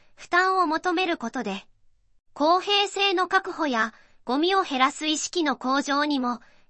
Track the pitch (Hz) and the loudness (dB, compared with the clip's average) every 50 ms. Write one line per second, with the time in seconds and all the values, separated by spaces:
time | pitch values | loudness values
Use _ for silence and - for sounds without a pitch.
0 | _ - - - - - 349 349 370 381 381 381 349 302 311 330 320 370 339 370 | _ -20 -20 -18 -8 0 2 2 2 4 2 2 0 0 0 -2 -2 -2 0 0
1 | 370 349 330 - 233 226 - 262 220 208 190 196 - - _ _ _ - _ _ | 0 -2 -2 -4 -6 -8 -6 -6 -6 -6 -6 -8 -10 -18 _ _ _ -20 _ _
2 | _ _ _ _ _ _ - - 285 320 349 370 339 403 403 403 403 370 - 392 | _ _ _ _ _ _ -4 0 2 4 4 2 2 2 2 2 2 0 0 0
3 | 392 403 370 370 370 349 381 381 381 392 330 - 320 285 240 220 226 226 - - | 0 2 2 0 0 2 0 0 0 -2 -6 -4 -2 -2 0 0 -2 -2 -4 -14
4 | - _ _ - - - 247 277 330 359 392 381 359 - 277 254 262 294 - - | -20 _ _ -14 -4 -2 0 2 2 2 2 2 0 0 0 2 2 0 0 -2
5 | 302 311 311 294 - - - 359 311 294 240 - - 254 269 277 277 285 277 285 | -2 -2 -2 -2 -4 -4 -4 -2 0 0 -2 -2 -2 0 0 0 0 0 0 0
6 | 294 302 285 262 254 247 240 - - - _ - _ | 0 0 0 0 -2 -2 -4 -6 -10 -20 _ -20 _